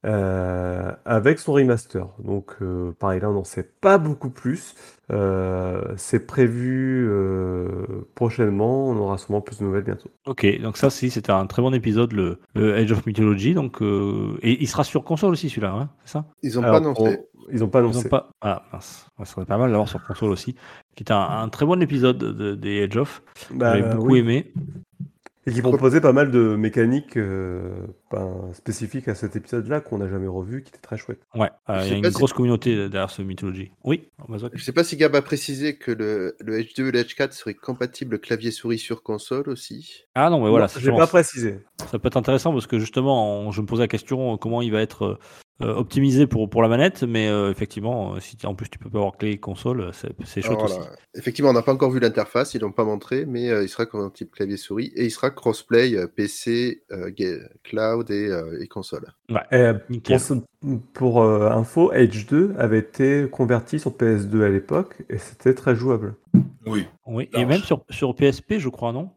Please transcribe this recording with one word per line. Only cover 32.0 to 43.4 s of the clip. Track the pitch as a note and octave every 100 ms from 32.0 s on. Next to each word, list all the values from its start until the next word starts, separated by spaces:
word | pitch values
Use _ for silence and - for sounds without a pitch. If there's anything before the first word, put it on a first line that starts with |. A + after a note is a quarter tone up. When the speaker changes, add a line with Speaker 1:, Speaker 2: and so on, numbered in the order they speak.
Speaker 3:
pas | G#2
si | G#2
Speaker 2:
grosse | C3+
communauté | - B2 A2+ B2 A2 G2
derrière | G2 G2
ce | -
Mythology. | F#2+ F#2 G2+ F#2+ F#2 _
Oui, | - E3 - _ -
vas-y. | G#2+ A#2+
Speaker 3:
Je | -
sais | -
pas | C3
si | E3+ D3+
Gab | D3+
a | C#3+
précisé | C#3 C#3+ - C3+ D3+ C#3+
que | -
le, | A2+ G#2+ G#2+ F#2 -
le | G#2 A2
H | A2+
deux | - C3
et |
le | A#2+
H | A#2+
quatre | - C3+
seraient | - -
compatibles | G2+ - B2 B2 - C3 A2
clavier | - A2+ A#2
souris | A2 A#2 A2+
sur | - A2+
console | - G#2+ - C3 C#3+
aussi. | B2 - A#2 D3+ - _
Speaker 2:
Ah | - D3+
non, | E3
mais | A2
voilà, | A2+
Speaker 1:
Non, | G2+
Speaker 2:
c'est | -
Speaker 1:
j'ai | C3
Speaker 2:
justement | A#2
Speaker 1:
pas | E3
précisé. | F3+ E3 C3 A2+ G2 - - -
Speaker 2:
ça | A2+
peut | B2+
être | B2+
intéressant | A#2 C3+ E3
parce | D3 G#2+
que | A#2
justement, | A2 - C3+ B2+ G#2+ G#2